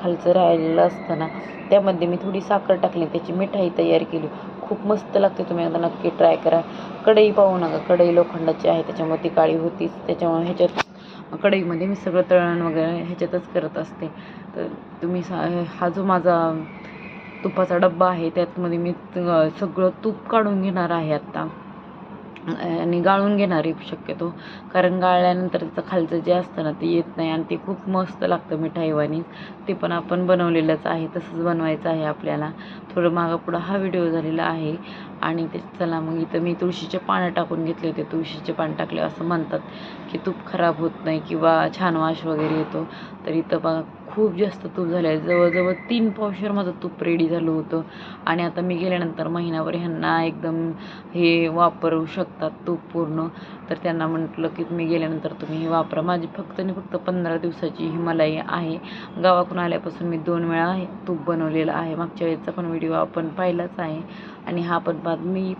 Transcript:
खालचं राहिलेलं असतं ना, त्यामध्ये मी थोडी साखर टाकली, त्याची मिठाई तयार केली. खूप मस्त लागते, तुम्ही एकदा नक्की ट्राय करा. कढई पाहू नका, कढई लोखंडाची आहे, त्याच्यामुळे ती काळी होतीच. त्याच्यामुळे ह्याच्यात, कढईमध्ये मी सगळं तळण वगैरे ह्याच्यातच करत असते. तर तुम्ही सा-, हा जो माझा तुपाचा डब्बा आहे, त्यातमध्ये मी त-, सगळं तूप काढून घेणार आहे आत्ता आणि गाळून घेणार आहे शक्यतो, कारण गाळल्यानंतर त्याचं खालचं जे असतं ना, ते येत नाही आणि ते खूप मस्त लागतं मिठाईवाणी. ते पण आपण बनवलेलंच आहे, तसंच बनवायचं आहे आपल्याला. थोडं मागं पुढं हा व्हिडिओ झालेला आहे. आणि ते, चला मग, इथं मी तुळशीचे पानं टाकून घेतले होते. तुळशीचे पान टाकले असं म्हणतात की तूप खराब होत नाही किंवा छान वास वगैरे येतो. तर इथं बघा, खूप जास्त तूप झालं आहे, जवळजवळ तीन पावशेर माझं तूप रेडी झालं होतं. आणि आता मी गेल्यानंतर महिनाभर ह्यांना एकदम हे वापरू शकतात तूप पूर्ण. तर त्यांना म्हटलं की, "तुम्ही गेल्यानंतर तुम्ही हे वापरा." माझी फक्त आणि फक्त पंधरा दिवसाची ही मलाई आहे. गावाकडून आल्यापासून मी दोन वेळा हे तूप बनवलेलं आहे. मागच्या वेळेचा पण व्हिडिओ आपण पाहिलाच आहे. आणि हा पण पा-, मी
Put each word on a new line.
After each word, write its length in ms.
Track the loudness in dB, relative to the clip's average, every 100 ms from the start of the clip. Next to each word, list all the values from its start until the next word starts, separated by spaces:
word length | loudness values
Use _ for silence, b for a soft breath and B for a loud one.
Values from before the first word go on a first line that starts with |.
खालचं 320 | -2 2 4
राहिलेलं 500 | 6 6 6 4 6
असतं 360 | 4 2 -4 -2
ना, 100 | -2 B B B 4
त्यामध्ये 380 | 6 6 2 2
मी 80 | 0
थोडी 240 | -2 -4
साखर 340 | 0 0 4
टाकली, 320 | 4 4 2 0
त्याची 260 | -2 -2
मिठाई 380 | -2 0 2 2 2
तयार 240 | 4 4
केली. 240 | 4 -2 -4 B B -12
खूप 160 | -6 -2 0
मस्त 300 | 0 2 4
लागते, 260 | 4 2
तुम्ही 240 | -2 -2 0
एकदा 120 | 0
नक्की 320 | 0 0 -2
ट्राय 260 | 4 6 6
करा. 240 | 4 4 2 B B 0 6
कढई 240 | 8 8
पाहू 280 | 8 6 6
नका, 200 | 2 0
कढई 360 | 4 6 8
लोखंडाची 540 | 8 4 2 0 2 4
आहे, 140 | 4
त्याच्यामुळे 400 | 0 -2 0 0
ती 60 | 2
काळी 280 | 4 4 4
होतीच. 500 | 0 -2 -4 -4 -4
त्याच्यामुळे 380 | 0 2 2
ह्याच्यात, 240 | 0 4 2 2 -6 B B B -12 0
कढईमध्ये 440 | 4 4 2 0 -2
मी 80 |
सगळं 280 | -2 2 2 6
तळण 320 | 6 6 2
वगैरे 400 | 0 2 0 0
ह्याच्यातच 460 | -4 -4 -2 -2 -2
करत 300 | -2 -2 -4
असते. 280 | -6 -8 -10 B B B B -8
तर 100 | -6 -8 -14 -6
तुम्ही 200 | -2 -2
सा-, 400 | -2 -2 0 0 -4
हा 200 | -2 -2
जो 160 | 0
माझा 600 | 2 4 6 4 4 0 -6 -12 B B B -14 -16 -6
तुपाचा 320 | -4 0 2 4
डब्बा 340 | 4 6 4
आहे, 200 | 4 0
त्यातमध्ये 480 | 0 0 -2 -2 0
मी 140 | 0
त-, 680 | -4 -6 -4 2 4 4 2
सगळं 300 | -4 2 2 2
तूप 240 | -2 -4 2
काढून 340 | 2 4 2
घेणार 280 | 0 0 0
आहे 220 | 0 0
आत्ता 360 | -2 -2 -6 -6 -8 -14 -16 -16 -16 -16 -16 -16 -12 -8 -6 -4 -2
आणि 200 | 0 2
गाळून 360 | 4 4 4 4
घेणार 260 | 4 2
आहे 80 | 0 -4 -8
शक्यतो, 440 | -10 -8 -6 -6 -6 B B -2
कारण 240 | 2 4 4
गाळल्यानंतर 600 | 4 6 4 4 0 -2
त्याचं 240 | -4 -6 -2
खालचं 300 | 0 0 0
जे 140 | 2
असतं 300 | 2 0 -4
ना, 100 | -4
ते 140 | -2 0
येत 300 | 0 0 -4
नाही 140 | -2
आणि 120 | -2 -2
ते 60 | -4
खूप 320 | -4 -6 -2
मस्त 360 | 0 -2 -2 0
लागतं 280 | 0 -2 -4
मिठाईवाणी. 640 | -2 -2 0 2 0 -2 -6 B B B -6
ते 40 |
पण 200 | -2 -2
आपण 340 | -2 -2 0 4
बनवलेलंच 600 | 4 4 4 4 2 0
आहे, 200 | -2 -2
तसंच 380 | -6 -8 -2
बनवायचं 440 | 0 0 0 0 0
आहे 160 | 0
आपल्याला. 460 | 0 -2 -4 -2 -4 -8 B B -6
थोडं 160 | 2 2
मागं 260 | 4 2 0
पुढं 220 | -2 -4
हा 180 | -2 -2
व्हिडिओ 340 | 0 0 2
झालेला 320 | 0 0 0
आहे. 340 | 0 0 -2 -4 B B B -4
आणि 240 | -2 -2 -2
ते, 120 | -6 -10 -4
चला 220 | -2 -2
मग, 180 | -2 -2
इथं 200 | -2 0
मी 160 | 0
तुळशीचे 440 | 0 -2 -2 -4 -4
पानं 320 | 0 2 2
टाकून 340 | 0 -2 -2
घेतले 240 | -2 -2 -4
होते. 120 | -4
तुळशीचे 500 | -4 -4 -4 -6 -6
पान 200 | -2 -2
टाकले 280 | -2 -4 -2
असं 240 | -2 -2
म्हणतात 340 | 0 0 0 -4 -6 B B B -8
की 60 | -4 -4
तूप 80 | -6 -6
खराब 280 | 2 2 2
होत 120 | -2 -2
नाही 160 | -2 -2 -2
किंवा 400 | 2 4 4 2 0
छान 180 | 0 2
वास 280 | 0 0
वगैरे 300 | -2 0 2
येतो. 300 | 0 0 -4 -6 B B B -2
तर 40 |
इथं 260 | -2 0 0
बघा, 240 | 0 -2 -4 -12 -8
खूप 240 | 0 2
जास्त 340 | 2 -2 -2 -8 -4
तूप 100 | 0
झालं 220 | 2 2
आहे, 120 | 2
जवळजवळ 520 | 2 4 6 4 2 0 0
तीन 200 | 2 2
पावशेर 420 | 0 -4 -2 -2
माझं 180 | 0 -2 -4
तूप 200 | -8 -4
रेडी 260 | 0 2 2
झालं 220 | 2 0
होतं. 320 | 0 0 -4 -4 B B B -2
आणि 160 | 0
आता 180 | -2 -2
मी 160 | -2 0
गेल्यानंतर 520 | 0 0 -2 -4 -4
महिनाभर 460 | -2 -2 -2 -2
ह्यांना 500 | -2 -4 -2 0 2
एकदम 460 | 0 -2 -4 -2 -2 -6 B B -8
हे 340 | 2 4 4 2
वापरू 580 | 4 2 2 0 0 0
शकतात 440 | -4 -6 -4 -6 -4 -4
तूप 120 | -6 -4
पूर्ण. 340 | -4 -2 -2 -4 B B B -8
तर 40 | -4
त्यांना 240 | -2 0 0
म्हटलं 420 | -2 -4 -4 -4
की, 160 | -4
"तुम्ही 220 | -4 -2 0
गेल्यानंतर 460 | 0 0 -4 -6
तुम्ही 260 | -8 -6 -4
हे 100 | 0
वापरा." 340 | 0 0 -2
माझी 240 | 0 -2 -4
फक्त 340 | -8 -10 -6
आणि 120 | -4
फक्त 240 | -6 -6 -4
पंधरा 400 | -2 -2 0 -2
दिवसाची 480 | -2 -4 -6 -4
ही 120 | -4 -2
मलाई 420 | 0 2 2 0 -4
आहे. 300 | -2 -2 -4 B B B 0
गावाकडून 360 | 4 4 4 0
आल्यापासून 500 | 0 -2 -4 -6 -4
मी 100 | -2
दोन 260 | -2 0
वेळा 280 | 0 2 2
हे 120 | 0 -4 -8 -6
तूप 120 | -4 -2
बनवलेलं 460 | 0 0 0 0
आहे. 220 | 0 -2
मागच्या 320 | -4 -6 -2 -2
वेळेचा 260 | -2 -4
पण 120 | -6
व्हिडिओ 280 | -4 -2 0
आपण 360 | 0 0 -2 -4
पाहिलाच 500 | -2 0 0 -4 -6
आहे. 220 | -6 -6 -10 B B B -6
आणि 140 | -4
हा 180 | -2 -2
पण 180 | -2 -4
पा-, 200 | -4 -4
मी 360 | -2 -2 -2 -4